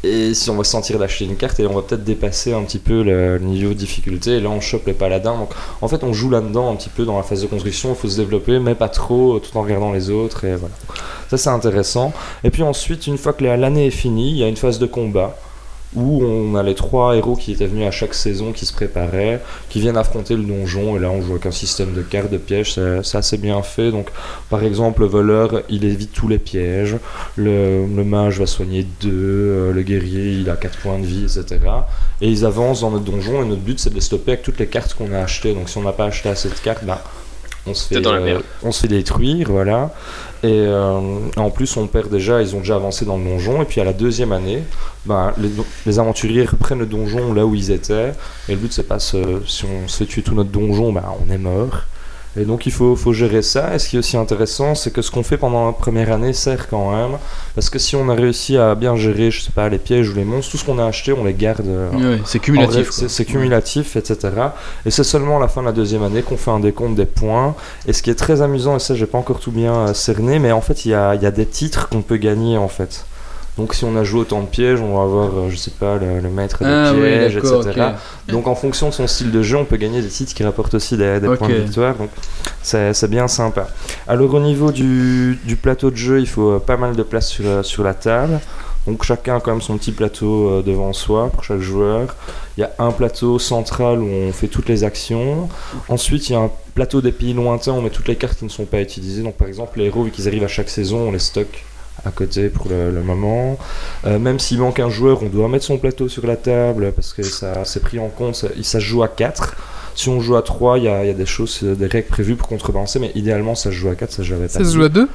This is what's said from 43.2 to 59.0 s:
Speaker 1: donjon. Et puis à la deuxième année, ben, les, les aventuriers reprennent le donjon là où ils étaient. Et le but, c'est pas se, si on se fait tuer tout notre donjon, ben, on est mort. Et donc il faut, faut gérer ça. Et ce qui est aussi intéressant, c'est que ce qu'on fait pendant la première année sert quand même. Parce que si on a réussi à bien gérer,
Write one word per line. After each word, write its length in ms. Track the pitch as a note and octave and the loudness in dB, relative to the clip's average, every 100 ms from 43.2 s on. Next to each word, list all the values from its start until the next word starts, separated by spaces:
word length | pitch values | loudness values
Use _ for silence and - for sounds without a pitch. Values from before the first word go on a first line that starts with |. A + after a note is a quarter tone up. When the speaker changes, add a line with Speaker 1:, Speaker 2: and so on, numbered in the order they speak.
| F#2 | 0
Speaker 1:
donjon. 360 | F2+ F2+ C#3 | -2 0 0
Et 40 | D3+ | 0
puis 160 | - | 0
à 20 | |
la 80 | F#2+ | 0
deuxième 400 | F#2 A#2 A#2 B2 | 2 0 0 0
année, 320 | F#2 F#2 A2+ D#3+ - - - - | 0 -2 -4 -4 -2 -4 -6 -2
ben, 280 | G2+ F#2+ G#2+ | 0 2 0
les, 120 | G#2 G#2 G#2+ - A2 | -2 -2 -6 -4 0
les 140 | G#2 | 2
aventuriers 460 | A2+ A2 A2 A2+ A#2 | 2 0 0 2 4
reprennent 340 | - - C3 | 4 4 2
le 60 | A2 | -2
donjon 480 | G#2 G#2 A2+ B2 | -2 -2 -2 0
là 120 | G#2+ A2 | 2 2
où 80 | G#2 | 2
ils 160 | F#2+ | 0
étaient. 420 | F#2+ - G#2+ B2 C#3+ - - - | 0 0 0 0 -4 -10 -10 -4
Et 60 | |
le 40 | G2 | -2
but, 140 | A#2 | -2
c'est 160 | - - | -2 -2
pas 120 | G#2+ | -2
se, 420 | - G2 F#2 F#2 G#2 | 0 0 0 -2 -4
si 200 | - G2+ | -4 -4
on 240 | F#2+ F#2 | -4 -4
se 80 | - | -2
fait 80 | G#2+ | -2
tuer 160 | - | -2
tout 120 | - | 0
notre 160 | G#2 G2 | 2 2
donjon, 440 | G2+ G#2 G2+ A2+ | 0 2 2 2
ben, 100 | F#2+ F#2 F#2+ - | 0 -2 0 2
on 20 | |
est 80 | F#2+ | 2
mort. 440 | F#2 F#2 B2 - - - - - - G#2+ | 0 0 0 -2 -4 -6 -10 -10 -10 -4
Et 60 | G#2 | -2
donc 200 | A2+ - | 0 -2
il 60 | |
faut, 240 | - B2 B2 | 2 4 4
faut 160 | A#2+ | 2
gérer 300 | A2 A#2 A2 | 2 4 2
ça. 340 | G#2+ C#3+ D#3+ D#3 | 2 0 0 0
Et 40 | |
ce 100 | - | 0
qui 80 | B2 | 0
est 20 | |
aussi 160 | A#2 A#2+ | 0 0
intéressant, 580 | A2 G#2+ A2 - C#3 D3 | 0 0 0 0 0 0
c'est 160 | - | -2
que 100 | - | -2
ce 100 | A2+ | -2
qu'on 120 | B2+ | -2
fait 140 | A#2 D3 | 0 0
pendant 280 | C3 A#2+ A#2 | 2 2 0
la 60 | |
première 380 | A2+ - A2+ A2+ | 0 0 2 2
année 180 | A2 B2 | 2 0
sert 360 | B2+ - C3 - | 0 -2 -2 -2
quand 220 | A2 G2 G#2 | -2 0 0
même. 220 | A#2+ C#3+ - - - - | -2 -4 -6 -6 -4 -2
Parce 140 | - | -2
que 100 | C#3 | 0
si 160 | - C#3+ | -2 0
on 100 | C3 | 2
a 60 | A#2 | 4
réussi 400 | B2 A#2+ - C3+ | 2 2 2 4
à 180 | A2+ G#2+ | 4 4
bien 200 | B2 | 2
gérer, 340 | A#2 | 2